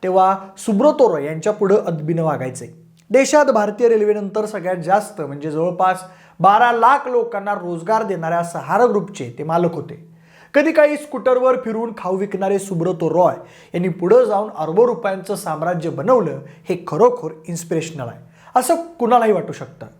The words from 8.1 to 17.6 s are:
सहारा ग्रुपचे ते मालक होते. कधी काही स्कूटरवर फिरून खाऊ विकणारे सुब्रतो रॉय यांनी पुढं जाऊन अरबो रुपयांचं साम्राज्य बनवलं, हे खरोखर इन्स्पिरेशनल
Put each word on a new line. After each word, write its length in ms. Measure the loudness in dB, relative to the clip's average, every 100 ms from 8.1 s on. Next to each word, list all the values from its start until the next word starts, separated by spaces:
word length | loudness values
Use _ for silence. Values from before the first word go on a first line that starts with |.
| -4 -2 -4
सहारा 420 | -4 -8 -2 2 2
ग्रुपचे 480 | 2 -4 -10 -12 -8
ते 60 |
मालक 320 | -2 0 0 -2
होते. 200 | -10 -14 -20 -20 _ _ -2
कधी 180 | 2 2
काही 260 | 4 4 2
स्कूटरवर 600 | -6 -4 0 2 4 2 -2
फिरून 280 | -6 -6 -8
खाऊ 200 | -6 -4
विकणारे 420 | -4 -4 -2 -2
सुब्रतो 500 | -2 -4 -2 -2 0
रॉय 260 | 2 2 2 -12 -20 -10
यांनी 160 | -4 -4
पुढं 340 | -2 4 4
जाऊन 260 | 4 0 -4 -6
अरबो 280 | -4 2 2
रुपयांचं 480 | 2 -4 -6 -6 -8
साम्राज्य 540 | -6 -4 -4 -4 -4
बनवलं, 500 | -6 2 2 2 -6 -14 -20 -8
हे 140 | -6 -6
खरोखर 460 | 2 2 2 -10 -14 -12
इन्स्पिरेशनल 600 | -12